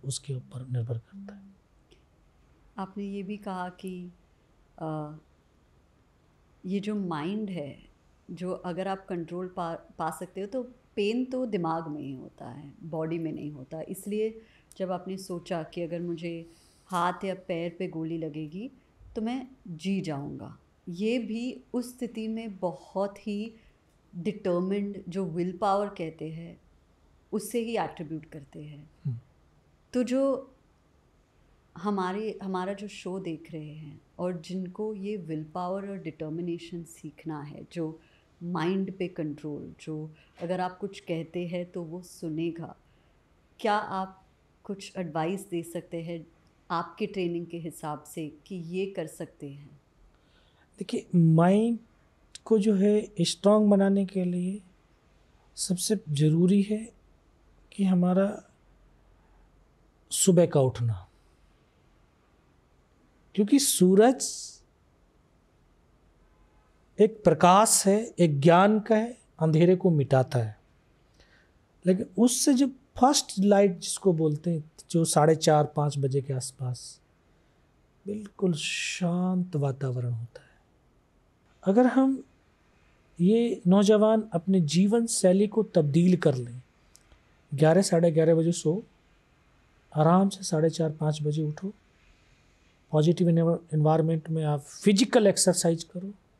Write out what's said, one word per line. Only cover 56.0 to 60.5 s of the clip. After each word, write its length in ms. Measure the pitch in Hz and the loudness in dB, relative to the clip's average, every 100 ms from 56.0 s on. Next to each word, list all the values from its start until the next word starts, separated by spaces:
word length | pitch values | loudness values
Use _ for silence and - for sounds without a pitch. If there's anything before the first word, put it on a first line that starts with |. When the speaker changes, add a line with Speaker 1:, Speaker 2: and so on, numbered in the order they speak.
| 156 | -2
Speaker 1:
ज़रूरी 520 | 143 156 165 180 202 | 2 4 4 4 4
है 340 | 202 214 226 - _ _ _ _ _ _ _ | 2 -2 -8 -20 _ _ _ _ _ _ _
कि 120 | - | -2
हमारा 600 | 190 180 180 180 196 - - _ _ _ _ _ _ _ _ _ _ _ _ _ _ _ - | 2 4 4 2 0 -2 -16 _ _ _ _ _ _ _ _ _ _ _ _ _ _ _ -10
सुबह 340 | - - 175 | -2 4 6
का 160 | 165 | 6